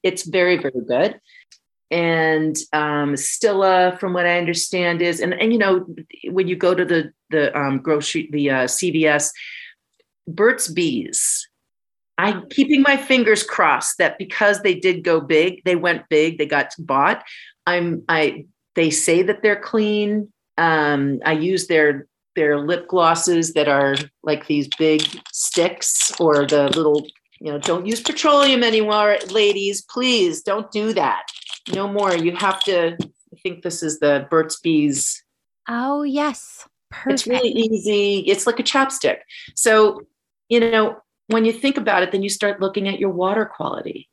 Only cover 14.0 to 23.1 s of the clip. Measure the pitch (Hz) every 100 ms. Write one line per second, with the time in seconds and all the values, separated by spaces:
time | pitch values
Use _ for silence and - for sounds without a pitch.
14 | 165 - 190 - 208 202 202 180 185 180
15 | 175 160 139 156 175 180 180 175 175 165
16 | - 156 160 165 151 147 139 - 165 135
17 | 156 226 - - - _ - 175 175 165
18 | - 160 147 - - _ _ - 160 156
19 | - 165 185 208 208 202 - 226 208 208
20 | 208 214 208 _ _ - 165 160 147 143
21 | 139 131 156 156 170 185 175 160 151 139
22 | - _ _ - 151 147 147 175 175 185
23 | 165